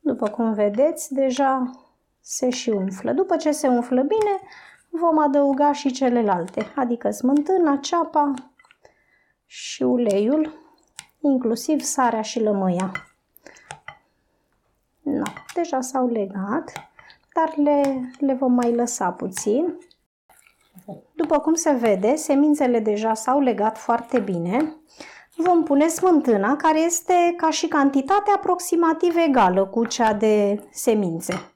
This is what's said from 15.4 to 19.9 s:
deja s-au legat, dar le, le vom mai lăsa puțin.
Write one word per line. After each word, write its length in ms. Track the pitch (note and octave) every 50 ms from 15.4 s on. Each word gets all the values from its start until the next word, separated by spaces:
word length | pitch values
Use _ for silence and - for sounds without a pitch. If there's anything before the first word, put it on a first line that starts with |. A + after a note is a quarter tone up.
| - - -
deja 260 | F4+ E4+ E4 - C4
s-au 280 | B3+ B3+ - C4+ B3+ B3
legat, 640 | A#3 A3 G3+ F#3+ G3 G3+ F#3 G3 A3+ D#4+ - - - - - _ _ _ - - - _ _ _ _
dar 240 | E4 D#4+ D#4 D#4+
le, 540 | D4+ D4 D4 D4 C#4+ C#4+ C#4 C4+ C4 B3 B3 - -
le 160 | C#4+ C#4 C4+
vom 180 | B3+ C4+ B3+ B3
mai 220 | B3 A#3+ A#3+ A#3
lăsa 380 | A#3 A#3+ A#3 - - G3+ F3+ F#3
puțin. 680 | - - F#3+ F#3 - - G#3+ G#3 C4 E4 F4+ - - - _